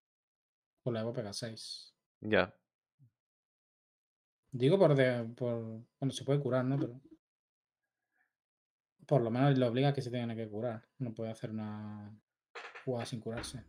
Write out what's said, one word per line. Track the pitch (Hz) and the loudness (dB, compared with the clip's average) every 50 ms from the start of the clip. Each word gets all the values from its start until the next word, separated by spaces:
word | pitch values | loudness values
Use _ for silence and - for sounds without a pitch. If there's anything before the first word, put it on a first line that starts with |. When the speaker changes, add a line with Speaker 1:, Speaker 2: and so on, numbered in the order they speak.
| _ _ _ _ _ _ _ _ _ _ _ _ _ _ _ _ - | _ _ _ _ _ _ _ _ _ _ _ _ _ _ _ _ -4
Speaker 1:
Con | 135 120 | -4 -2
la | 113 | -2
Evo | 110 117 120 | -2 -2 -4
pega | 127 117 101 95 | -4 -6 -6 -6
seis. | - - 113 110 104 - - - - - - _ _ _ _ _ - | -8 -10 -10 -10 -12 -12 -14 -14 -14 -16 -20 _ _ _ _ _ -10
Speaker 2:
Ya. | - 107 107 95 90 90 - _ _ _ _ _ _ _ _ _ _ _ _ _ _ _ _ _ _ _ _ _ _ _ _ _ _ _ _ _ _ _ _ _ _ _ _ _ _ _ | -4 2 4 4 4 2 0 _ _ _ _ _ _ _ _ _ _ _ _ _ _ _ _ _ _ _ _ _ _ _ _ _ _ _ _ _ _ _ _ _ _ _ _ _ _ _
Speaker 1:
Digo | - 123 123 135 175 196 | -4 2 4 6 6 8
por | 190 156 147 | 8 8 8
de, | 135 131 127 123 120 117 113 117 - | 6 6 4 4 0 -2 -6 -6 -4
por, | 127 120 120 117 113 113 110 110 120 _ _ - | -2 -2 -2 -2 -4 -6 -8 -12 -12 _ _ -4
bueno, | - 135 | -4 -2
se | 120 - - | -2 -2 -2
puede | - 139 143 | 0 0 0
curar, | 143 123 120 127 127 | 2 2 0 2 2
¿no? | 127 135 139 | 2 0 0
Pero | - 117 120 - - - - - _ _ _ _ _ _ _ _ _ _ _ _ _ _ _ _ _ _ _ _ _ _ _ _ _ _ _ _ _ _ _ _ _ _ _ _ - | 0 -2 -6 -10 -18 -20 -20 -20 _ _ _ _ _ _ _ _ _ _ _ _ _ _ _ _ _ _ _ _ _ _ _ _ _ _ _ _ _ _ _ _ _ _ _ _ -4
por | - 151 135 | 2 2 4
lo | 117 113 | 4 4
menos | 113 123 135 143 139 | 2 4 4 4 6
le | 131 127 120 | 6 4 4
obliga | 113 123 135 143 | 4 4 2 2
a | 143 | 2
que | 135 | 0
se | 110 120 | -2 -4
tenga | 120 127 120 117 113 | -4 -4 -4 -4 -6
que | 110 113 107 | -6 -8 -6
curar. | 104 104 113 123 113 110 - _ _ - | -6 -4 -4 -4 -4 -6 -10 _ _ -8
No | 131 120 110 | -8 -8 -6
puede | 113 113 110 | -6 -6 -6
hacer | 110 - - 113 | -6 -8 -8 -8
una | 110 110 110 107 107 107 107 107 107 104 104 104 107 - _ _ _ _ _ _ - - - - - - - | -6 -6 -6 -6 -8 -8 -10 -10 -10 -12 -12 -14 -16 -18 _ _ _ _ _ _ -16 -16 -16 -16 -16 -12 -6
jugada | - 127 120 117 | -4 -4 -4 -4
sin | - - 113 | -6 -8 -8
curarse. | 107 113 113 117 110 - - 127 - | -8 -6 -8 -8 -8 -8 -10 -12 -14